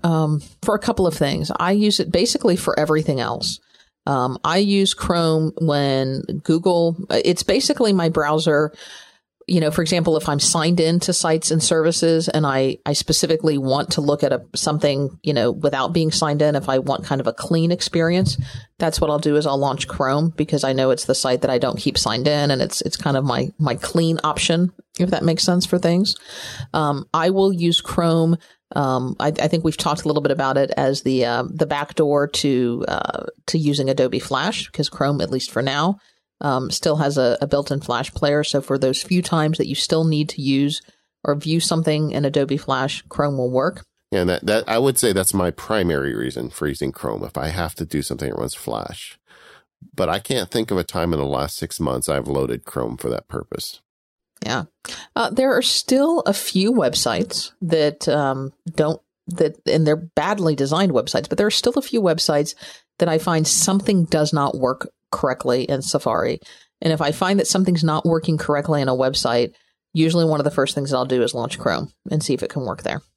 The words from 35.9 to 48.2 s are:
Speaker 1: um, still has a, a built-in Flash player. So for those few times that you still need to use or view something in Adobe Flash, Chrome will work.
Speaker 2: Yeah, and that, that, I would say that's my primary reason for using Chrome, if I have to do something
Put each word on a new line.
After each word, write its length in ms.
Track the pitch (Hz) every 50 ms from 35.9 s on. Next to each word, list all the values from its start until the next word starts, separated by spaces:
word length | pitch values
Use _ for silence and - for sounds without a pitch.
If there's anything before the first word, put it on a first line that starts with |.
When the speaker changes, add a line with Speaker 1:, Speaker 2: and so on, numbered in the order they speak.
| 202 - _ _ _ _ _ _ _ -
Speaker 1:
um, 300 | - 143 127 131 131 -
still 240 | - - - 165 151
has 220 | 156 147 143 143
a, 200 | 135 127 120 - -
a 60 | 139
built-in 340 | 143 - 143 143 - 143 143
Flash 320 | - - 120 117 135 - -
player. 320 | - 156 147 147 151 147
So 160 | - - 139
for 160 | 131 - 139
those 260 | 135 135 131 135 - -
few 180 | - 180 180
times 360 | 175 - 170 160 151 151 160
that 100 | - -
you 80 | - 135
still 300 | - - - 165 160 160
need 240 | 160 156 147 151 151
to 120 | - 156
use 400 | 139 135 135 135 143 147 151 - - _ _ _ _ _ _ _ -
or 100 | 147 143
view 240 | 147 147 156 160 170
something 520 | - - 170 165 160 160 151 151 156 143
in 120 | - 139 143
Adobe 320 | 135 143 147 139 135 139
Flash, 480 | 139 - - 135 131 135 135 - - - -
Chrome 280 | - - 143 147 139
will 140 | 135 123 123
work. 320 | 127 127 139 180 180 - - _ _ _ _ -
Speaker 2:
Yeah, 100 | 101 95
and 80 | 90 90
that, 160 | 87 - -
that, 180 | 101 104 113 - -
I 80 | 110
would 200 | 117 135 135 131
say 140 | - - 113
that's 220 | 92 95 92 - -
my 180 | 98 90 85
primary 640 | - - - - 110 107 90 87 78 69 69 69 58
reason 340 | 52 60 65 64 60 60 62
for 180 | - - 76
using 260 | 73 65 - 71 67 -
Chrome, 320 | - - 60 53 50 50
if 120 | 58 -
I 100 | 65 69
have 280 | 78 87 90 82 78 -
to 100 | - 82
do 160 | 78 - 73
something 280 | 69 - - -